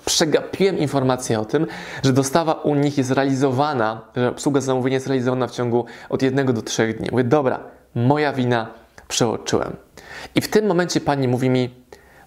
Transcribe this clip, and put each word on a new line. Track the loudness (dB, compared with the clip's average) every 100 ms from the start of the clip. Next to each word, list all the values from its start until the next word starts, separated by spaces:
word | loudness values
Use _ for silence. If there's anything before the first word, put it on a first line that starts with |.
| -4
Przegapiłem | 0 2 2 0 0 0 0
informację | 0 0 0 0 -2 -2
o | 0
tym, | -2 -2 -6 -12 -2
że | 2
dostawa | 2 2 2 0
u | 0 0 2
nich | 2 0
jest | 0
realizowana, | 2 2 2 2 2 0 0 -2 -4 -6 -2
że | -2
obsługa | 0 0 0
zamówienia | 0 0 0 0
jest | 0
realizowana | 0 0 0 -2
w |
ciągu | -2 0 0 -2 -8 -6
od | -2
jednego | 0 2 0
do | 0
trzech | -2 0 0 -2
dni. | -2
Mówię, | 0
dobra, | 2 2 2 -2 -6 -20 _ 0
moja | 2 2 2
wina, | 0 0 0 -2 -10 -20 -20 -6
przeoczyłem. | 0 0 0 -2 -2 -2 -8 -16 -20 -20 -18 -4 -2
I |
w | 2
tym | 2 2
momencie | 2 0 0
pani | 0 0 0
mówi | 2 2
mi, | 2 0 -6 _ -20 -20 -12